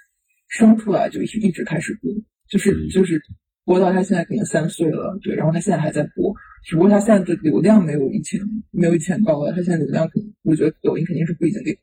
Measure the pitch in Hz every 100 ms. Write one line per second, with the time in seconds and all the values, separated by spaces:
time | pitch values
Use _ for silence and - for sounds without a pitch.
0 | _ _ _ _ _ - 220 220 202 175
1 | - - - 220 202 - - 160 - 214
2 | - 208 - _ _ 196 196 - - 190
3 | 185 160 - - _ _ - 185 180 185
4 | 185 180 - - - 160 160 - 165 -
5 | - 190 - - 156 170 - 160 151 147
6 | - - 135 208 - - - 165 196 208
7 | 214 202 175 165 156 - 175 220 160 147
8 | 135 196 147 - 202 220 - 180 170 170
9 | 170 180 214 147 147 170 180 165 139 156
10 | 160 220 - - - 156 - - - -
11 | 160 165 165 170 - - - -